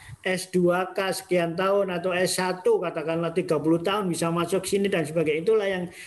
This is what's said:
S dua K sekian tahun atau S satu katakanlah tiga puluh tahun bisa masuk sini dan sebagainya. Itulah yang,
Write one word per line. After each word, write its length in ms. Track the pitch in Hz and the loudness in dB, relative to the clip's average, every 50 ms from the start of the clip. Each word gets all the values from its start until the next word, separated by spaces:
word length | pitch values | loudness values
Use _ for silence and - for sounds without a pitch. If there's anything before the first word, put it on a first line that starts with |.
| - - - - - | -20 -20 -20 -8 -4
S 300 | 185 185 180 185 - - | -2 -2 -2 -4 -2 0
dua 400 | 180 180 175 175 180 185 185 - | 2 4 4 4 2 0 -2 -2
K 160 | - 196 190 | -2 0 0
sekian 480 | 170 - - - 185 180 170 170 165 175 | -2 -2 -2 0 0 0 2 0 0 0
tahun 320 | 190 190 196 202 196 185 | 0 2 2 2 2 0
atau 240 | 180 175 170 185 175 | -2 -4 -2 -2 0
S 240 | 180 185 175 - - | 0 0 0 0 0
satu 400 | 185 185 180 180 - 240 226 202 | 0 -2 -2 -2 2 2 2 2
katakanlah 560 | 180 165 165 165 151 156 165 165 170 165 165 | 2 -2 -4 -4 -4 -2 -2 -2 -2 -2 -2
tiga 240 | 185 175 180 165 151 | -2 0 0 0 0
puluh 240 | 139 160 165 170 170 | 2 2 2 2 2
tahun 240 | 202 190 214 208 | 0 0 0 0
bisa 240 | 185 165 - - 170 | -2 -2 0 0 0
masuk 320 | 170 175 170 170 190 185 185 | 0 0 0 0 0 -2 -2
sini 240 | - - 202 196 | 0 0 0 0
dan 160 | 196 196 180 160 | 2 0 0 -2
sebagainya. 400 | 143 156 170 160 151 151 156 165 | 0 0 0 0 0 0 0 2
Itulah 240 | 208 220 220 202 | 2 2 2 2
yang, 180 | 196 190 180 180 175 - - - | 0 -2 -2 -4 -6 -10 -14 -18